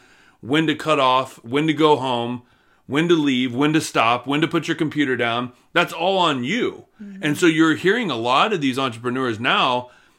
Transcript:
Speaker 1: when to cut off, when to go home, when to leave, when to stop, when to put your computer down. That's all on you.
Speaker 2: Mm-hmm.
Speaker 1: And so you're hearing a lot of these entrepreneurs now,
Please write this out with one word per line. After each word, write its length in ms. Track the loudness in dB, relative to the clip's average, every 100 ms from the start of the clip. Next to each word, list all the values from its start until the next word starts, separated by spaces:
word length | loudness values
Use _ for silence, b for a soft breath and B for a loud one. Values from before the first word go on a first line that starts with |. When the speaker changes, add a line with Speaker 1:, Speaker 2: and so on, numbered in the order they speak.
| b b b b
Speaker 1:
when 260 | -2 0 0
to 80 |
cut 240 | -2 0 2
off, 440 | 2 2 0 -10
when 220 | -4 -2 0
to 60 |
go 220 | 4 4 4
home, 460 | 2 -2 -4 -8 -14 b b b -4
when 220 | 0 2
to 60 |
leave, 400 | 2 2 0 0
when 180 | 0 2
to 60 | 2
stop, 460 | 0 0 2 0 -2
when 140 | -2
to 80 | 0
put 180 | -2 -4
your 80 | -4
computer 400 | -2 -2 -2 0
down. 360 | -2 -2 -6 b b
That's 180 | -2 -2
all 240 | -2 -2 2
on 240 | 2 0
you. 420 | -2 -2 -4 -6 -20 -20
Speaker 2:
Mm-hmm. 160 | -18 -6
Speaker 1:
And 140 | -4 0
so 80 | 2
you're 280 | 4 2
hearing 360 | 2 0 0 -2
a 60 | -2
lot 360 | 0 2 2
of 60 | 0
these 160 | -2 0
entrepreneurs 600 | -4 -4 -4 -2 -2 -2
now, 500 | 0 0 2 0 -4 b b